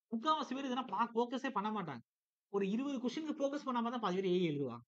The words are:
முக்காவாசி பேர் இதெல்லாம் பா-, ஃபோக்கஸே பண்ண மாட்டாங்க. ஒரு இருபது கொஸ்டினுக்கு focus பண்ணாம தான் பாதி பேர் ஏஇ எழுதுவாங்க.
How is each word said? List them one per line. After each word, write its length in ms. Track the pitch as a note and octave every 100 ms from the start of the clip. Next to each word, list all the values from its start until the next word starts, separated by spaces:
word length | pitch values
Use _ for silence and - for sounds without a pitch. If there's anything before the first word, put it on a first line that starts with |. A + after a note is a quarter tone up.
| _
முக்காவாசி 420 | A3+ D#4 D#4+ -
பேர் 100 | C4
இதெல்லாம் 260 | C#4 B3 B3
பா-, 180 | G3 A#3
ஃபோக்கஸே 400 | A3+ A#3+ C4 C4+
பண்ண 200 | G#3+ G#3+
மாட்டாங்க. 320 | G#3+ E3 B2 - _ _ _ _
ஒரு 180 | G3+ G3
இருபது 280 | A3 C#4 C4+
கொஸ்டினுக்கு 400 | B3+ D#4+ D#4 C#4
focus 280 | C#4 C#4+ -
பண்ணாம 240 | A#3+ A#3
தான் 100 | B3
பாதி 160 | G#3 F#3
பேர் 140 | F#3+
ஏஇ 140 | F3+ E3+
எழுதுவாங்க. 380 | C#3+ C3+ A#2